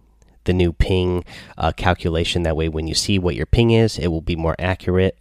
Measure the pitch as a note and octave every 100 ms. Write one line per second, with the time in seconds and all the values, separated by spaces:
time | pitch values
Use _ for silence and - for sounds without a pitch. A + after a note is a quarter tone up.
0 | _ _ _ _ - F#2 F2 D#2+ - F#2
1 | F2+ F2+ - - - - E2 - G2 F2+
2 | F2+ D#2+ E2+ F2+ E2 D#2 D#2+ D#2 D#2+ D#2+
3 | - G2 F2 - - - A#2 A2+ A2 -
4 | E2+ E2 D#2 E2 E2 - F2+ F#2 - F#2
5 | F#2 -